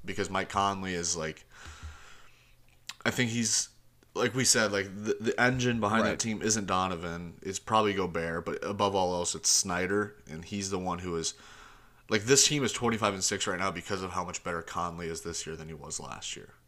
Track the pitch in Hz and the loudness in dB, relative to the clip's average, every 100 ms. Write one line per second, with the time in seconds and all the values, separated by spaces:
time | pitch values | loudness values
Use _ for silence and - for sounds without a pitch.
0 | - 95 95 95 95 101 98 98 95 90 | -6 -2 0 0 0 2 2 2 -2 -2
1 | 85 85 80 - - - - - - - | -2 -2 -4 -6 -18 -18 -18 -14 -16 -16
2 | - - - - - - - - - - | -18 -20 -20 -20 -20 -20 -20 -20 -18 -4
3 | - 120 120 117 110 - - - - _ | -2 2 0 2 2 0 -2 -10 -20 _
4 | - - 120 120 117 120 107 101 98 95 | -12 -2 0 2 4 6 4 2 -2 -4
5 | 107 104 113 - 123 127 123 117 104 110 | -2 0 0 4 4 4 2 2 2 4
6 | 101 - 117 107 110 107 95 92 92 87 | 2 2 -2 0 2 0 2 0 0 -2
7 | 85 85 85 - - 95 - 110 107 95 | -4 -6 -8 -10 -8 -8 2 4 4 2
8 | 90 82 82 82 82 - - 101 101 98 | 0 0 -2 -2 -4 -4 -4 0 2 4
9 | 90 90 87 80 - - 98 87 92 101 | 2 2 -2 0 2 2 2 0 2 0
10 | 104 - - 80 87 101 95 95 90 87 | 0 -8 -14 -12 -8 -6 -2 -2 -2 -4
11 | 92 85 80 - - - - - - - | -4 -2 -4 -6 -18 -20 -20 -20 -20 -20
12 | - 110 107 139 - 147 120 - 120 113 | 0 0 6 6 6 4 0 0 0 4
13 | 104 95 95 98 104 90 95 87 - 98 | 2 2 0 0 -2 0 -2 -2 -4 -4
14 | 92 90 92 90 92 85 82 90 87 85 | -2 -4 -4 -6 -4 -4 -4 -4 -4 -4
15 | 85 80 85 80 - 80 80 78 73 - | -6 -6 -6 -8 -8 -10 -10 -12 -10 -10
16 | - - - - - - | -10 -10 -10 -10 -14 -20